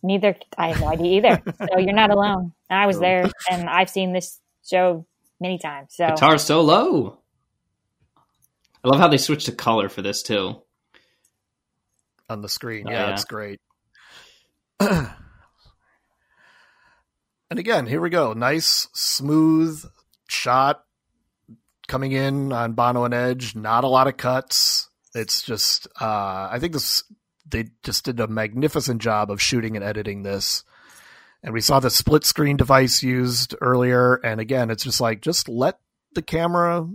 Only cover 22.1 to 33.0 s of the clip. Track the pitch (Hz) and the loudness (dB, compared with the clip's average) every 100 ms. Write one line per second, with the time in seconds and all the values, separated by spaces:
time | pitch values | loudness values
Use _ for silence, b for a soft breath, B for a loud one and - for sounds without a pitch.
22.1 | 135 135 139 139 123 117 117 120 123 120 | -2 -2 -2 -4 -4 -4 0 0 2 0
23.1 | 120 123 127 120 110 107 117 131 127 131 | 0 -2 -2 -6 -10 -2 0 4 4 4
24.1 | 131 135 127 131 - - - - _ _ | 0 -2 -2 -2 0 0 0 -6 _ _
25.1 | 120 110 - - 110 - - - - 113 | -8 -4 -6 -4 -4 -2 -2 -6 -8 -4
26.1 | 107 98 95 95 120 165 156 - - - | -2 -4 -6 -6 -4 -4 -4 -2 -4 -4
27.1 | - _ _ - 117 110 _ - 104 - | -20 _ _ -8 -6 -6 _ -6 -6 -4
28.1 | 120 110 110 110 113 147 156 135 117 113 | -4 -2 -2 -4 0 0 0 -2 -2 0
29.1 | 107 104 101 - 127 113 110 101 107 104 | 0 0 -2 0 0 -2 -4 -6 -6 -6
30.1 | 101 98 98 - - - b b b b | -8 -6 -4 -4 -6 -8 b b b b
31.1 | b b b - 113 - 143 131 - - | b b b -8 -4 2 4 4 0 4
32.1 | 151 - - 147 143 127 135 131 - | 4 2 0 0 2 4 4 4 2